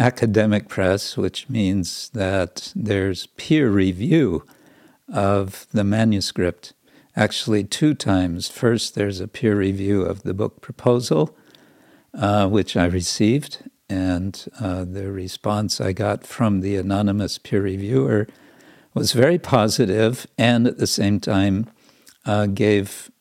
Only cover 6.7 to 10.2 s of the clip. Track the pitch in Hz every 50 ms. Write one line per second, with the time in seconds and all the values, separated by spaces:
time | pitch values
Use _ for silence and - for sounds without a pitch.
6.7 | - _ _ _ _ _ _ _ _ - 107 107 - - - - 110 104 101 101
7.7 | - - 156 151 147 - - - 101 92 92 90 85 87 80 - - - - 120
8.7 | 117 110 - - - - 101 101 98 92 92 - - - - 110 104 101 98 98
9.7 | 98 98 98 98 101 98 92 85 92 95